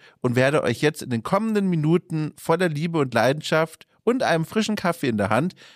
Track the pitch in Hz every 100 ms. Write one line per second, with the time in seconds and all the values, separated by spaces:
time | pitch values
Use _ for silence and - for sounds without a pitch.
0 | - _ 127 120 131 147 - 123 151 151
1 | - 120 - 196 220 208 196 170 151 175
2 | - 160 151 - - 165 185 147 170 165
3 | 135 117 117 147 - 160 160 - _ _
4 | - 247 117 165 160 220 214 180 180 165
5 | 135 110 98 107 175 - -